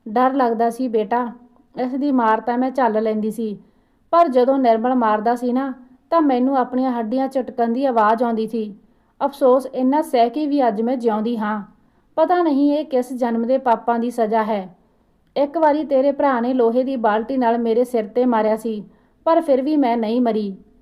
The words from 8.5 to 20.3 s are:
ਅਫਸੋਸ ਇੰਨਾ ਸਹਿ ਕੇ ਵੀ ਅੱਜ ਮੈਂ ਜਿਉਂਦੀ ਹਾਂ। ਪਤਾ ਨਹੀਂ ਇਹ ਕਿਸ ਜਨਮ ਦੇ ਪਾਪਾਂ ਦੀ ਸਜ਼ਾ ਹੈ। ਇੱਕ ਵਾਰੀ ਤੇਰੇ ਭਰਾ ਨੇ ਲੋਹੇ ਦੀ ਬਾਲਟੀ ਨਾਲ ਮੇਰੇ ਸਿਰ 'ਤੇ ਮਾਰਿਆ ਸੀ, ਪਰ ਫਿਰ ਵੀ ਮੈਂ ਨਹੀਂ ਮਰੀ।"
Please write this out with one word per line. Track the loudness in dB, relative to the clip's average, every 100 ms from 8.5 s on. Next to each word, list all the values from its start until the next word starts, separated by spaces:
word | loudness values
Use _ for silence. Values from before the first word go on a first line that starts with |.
| -6 -8 -12 _ _ _ -6
ਅਫਸੋਸ | -6 0 2 2 0
ਇੰਨਾ | -2 0 0
ਸਹਿ | 0 2 2
ਕੇ | 0 -2
ਵੀ | 0 0
ਅੱਜ | 0
ਮੈਂ | -2 -2
ਜਿਉਂਦੀ | -2 -2 -2 -4
ਹਾਂ। | -4 -6 -8 _ _ _ _ -2
ਪਤਾ | 2 2
ਨਹੀਂ | 2 2 2
ਇਹ | 0
ਕਿਸ | -2 -2 -4
ਜਨਮ | -4 -2 -2 0
ਦੇ | 0
ਪਾਪਾਂ | 2 0 0 -2
ਦੀ | -2
ਸਜ਼ਾ | -2 0 0
ਹੈ। | 0 -4 -6 -14 _ _ _ _ _ -4
ਇੱਕ | -2 2
ਵਾਰੀ | 2 2
ਤੇਰੇ | 0 0 2
ਭਰਾ | 0 0 0
ਨੇ | 0
ਲੋਹੇ | 0 2 0
ਦੀ | -2 -2
ਬਾਲਟੀ | 0 0 -2 -2
ਨਾਲ | 0 0
ਮੇਰੇ | 0 0
ਸਿਰ | 0 -2
'ਤੇ | -2 -2
ਮਾਰਿਆ | 0 2 0 -2
ਸੀ, | -4 -8 -12 _ _ _
ਪਰ | 0 2
ਫਿਰ | 2 0
ਵੀ | 2 2
ਮੈਂ | 2 0
ਨਹੀਂ | 0 0
ਮਰੀ।" | 0